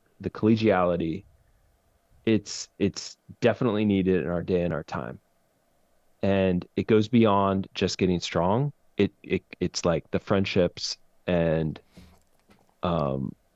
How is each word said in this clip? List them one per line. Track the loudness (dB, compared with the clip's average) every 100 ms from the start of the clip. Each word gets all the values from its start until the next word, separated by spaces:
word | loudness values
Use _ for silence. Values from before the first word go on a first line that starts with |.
| _ -12
the | -10
collegiality, | 0 2 4 4 4 2 0 -4 -6 -12 _ _ _ _ _ _ _ _ _ -2
it's, | -2 -2 -14 -12 -4
it's | -2 -4 -14 -20 -20 0
definitely | 0 2 0 0 2
needed | 2 2 0
in | 0
our | -4
day | -2 -2
and | 0
our | -4
time. | -6 -10 -10 -14 _ _ _ _ _ _ _ _ _ -4
And | 0 2 2 0 -2 -4
it | 2
goes | 2 4
beyond | 4 4 4 2 0 -4
just | -4 -2 0
getting | 0 0
strong. | -2 -2 0 0 -2 -6 _ -2
It, | -2 _
it, | -6 -6 -6 -6
it's, | -6 -2 -2
like, | -2 -4
the | -6
friendships | -2 -2 0 0 0 -2 -10 -12 _ _ -2
and, | 0 2 0 -2 -6 _ -20 -20 _ _ _ _ _ _ -6
um, | -4 -2 -2 -4 -6 -10 _